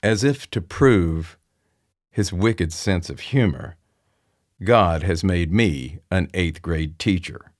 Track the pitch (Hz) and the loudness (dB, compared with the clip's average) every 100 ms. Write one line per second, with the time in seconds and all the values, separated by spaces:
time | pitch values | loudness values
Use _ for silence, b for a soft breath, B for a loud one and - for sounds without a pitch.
0 | 104 107 131 139 - - 82 - 135 113 | 0 2 0 -2 -6 -8 -8 2 4 6
1 | 85 80 82 - _ _ _ _ _ _ | 2 -2 -6 -14 _ _ _ _ _ _
2 | _ - 98 87 107 110 85 - - 92 | _ -4 -4 0 0 0 -2 -4 -2 -2
3 | 82 65 - 135 113 67 - - _ _ | -2 -12 -2 0 2 0 -8 -16 _ _
4 | _ _ _ _ _ _ 95 117 92 82 | _ _ _ _ _ _ 4 4 4 2
5 | 90 85 98 87 82 98 113 71 64 82 | 0 0 0 0 0 2 2 0 -6 -14
6 | _ 92 73 92 85 78 - 82 80 80 | _ -2 -2 -2 -2 -4 -6 -4 -4 -4
7 | - 92 - - - _ | -2 -2 -2 -16 -20 _